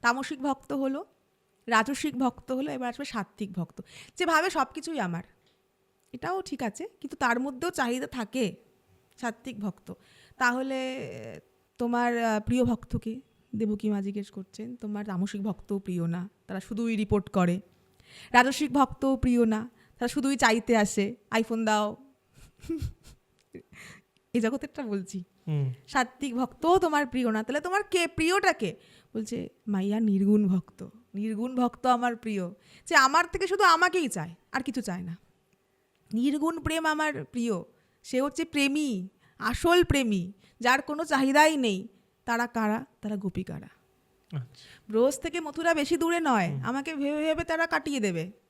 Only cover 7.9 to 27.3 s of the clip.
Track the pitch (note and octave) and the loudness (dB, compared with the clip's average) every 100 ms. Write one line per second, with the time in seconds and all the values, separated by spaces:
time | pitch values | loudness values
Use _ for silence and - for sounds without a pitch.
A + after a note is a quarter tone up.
7.9 | B3+ - B3+ G#3+ B3+ A3 F3+ _ _ _ | -2 -6 -8 -6 -2 -2 -4 _ _ _
8.9 | _ _ _ A#3+ A3+ - A3 G3+ - - | _ _ _ -8 -8 -12 -8 -8 -8 -14
9.9 | - _ - - _ B3 B3 C4+ C4 C4 | -20 _ -20 -20 _ 0 0 -4 -4 -6
10.9 | C4 - - F2 D#2+ _ _ _ _ A#3+ | -8 -10 -12 -14 -16 _ _ _ _ -2
11.9 | A#3+ A#3+ A#3+ A#3 G#3+ G#3+ B3 A#3+ A3+ - | 2 2 2 0 0 0 2 2 0 -4
12.9 | - A3+ A#3 - _ _ G#3+ A3 G#3 G#3+ | -6 -6 -10 -14 _ _ -4 -2 0 0
13.9 | G3+ G3 G3+ G3 - F#3+ - A3+ B3 G#3+ | -2 -2 -6 -10 -12 -16 -14 -14 -10 -8
14.9 | G#3 G#3 F#3 G3+ G#3 G3+ F#3 - G3 F#3+ | -8 -6 -2 -2 -2 -4 -6 -6 -6 -4
15.9 | F3 E3+ E3+ F3+ _ _ F#3+ - G#3 A#3 | -4 -2 -4 -6 _ _ -10 -8 -4 -2
16.9 | A3 G#3+ G#3 F#3+ - F3 F3+ - _ _ | -2 0 0 0 2 2 2 -6 _ _
17.9 | _ _ - - A#3+ B3 C4+ D4+ D4 C4 | _ _ -20 4 6 6 2 0 2 2
18.9 | - C4+ C4+ C4 A#3+ A#3 G#3+ A#3 _ _ | 2 0 2 2 4 4 2 -4 _ _
19.9 | _ B3 D4 C4 C#4 A#3+ A3+ A3+ A#3 G#3 | _ -4 0 0 4 4 4 4 4 4
20.9 | - G3+ A#3+ _ A3+ A3+ A3+ A3 G#3+ G#3 | 2 -2 -4 _ -2 0 -2 0 2 0
21.9 | A3+ - _ _ - - _ - E4 - | -6 -18 _ _ -20 -20 _ -8 -6 -6
22.9 | - - - _ _ _ - _ - - | -10 -20 -20 _ _ _ -20 _ -20 -20
23.9 | - _ _ _ A#3+ A3 C4+ C#4 - B3+ | -20 _ _ _ 0 0 -2 -8 -10 -6
24.9 | G3+ F#3 F#3+ F3+ _ - D3+ C#3 B2+ - | -6 -6 -12 -12 _ -4 -2 0 -4 -4
25.9 | C#4 B3+ - C#4+ A#3 B3+ - D#4+ F#4 F4+ | -2 -2 -4 -6 -2 -4 -2 4 4 4
26.9 | D4+ C#4+ B3 A#3+ | 2 0 0 0